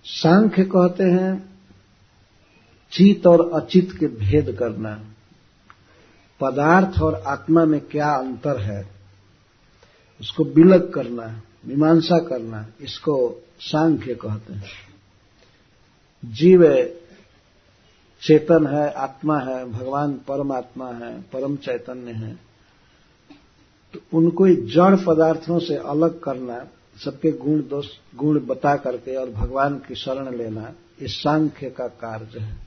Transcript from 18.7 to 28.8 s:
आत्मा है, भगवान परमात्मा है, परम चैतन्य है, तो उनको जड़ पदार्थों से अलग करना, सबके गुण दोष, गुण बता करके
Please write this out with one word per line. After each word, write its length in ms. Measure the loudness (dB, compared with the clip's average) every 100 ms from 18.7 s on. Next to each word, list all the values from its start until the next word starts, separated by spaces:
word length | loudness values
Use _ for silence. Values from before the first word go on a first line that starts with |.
| 0 -2
आत्मा 460 | -4 -10 -6 -4 -4
है, 320 | -4 -8 -10
भगवान 420 | -10 -6 -4 -4
परमात्मा 800 | -6 -8 -6 -4 -6 -8 -14 -14
है, 320 | -12 -14 -16
परम 340 | -12 -8 -6 -8
चैतन्य 560 | -8 -8 -10 -16 -14
है, 280 | -12 -12 -16 _ _ _ _ _ _ _ _ _ -20 _ _ _ _ _
तो 240 | -20 _ 0
उनको 300 | 2 4 4
जड़ 480 | 4 2 4 6 4 2
पदार्थों 520 | 4 2 0 -2 -4
से 180 | -2 -6
अलग 440 | -4 0 0 -2
करना, 460 | -10 -10 -10 -12 -16 _ _ _
सबके 280 | -12 -4 -4
गुण 280 | -4 -2 -2
दोष, 260 | -2 -10 -10 -20 _
गुण 260 | -4 0 0
बता 360 | -2 -2 0
करके 400 | -2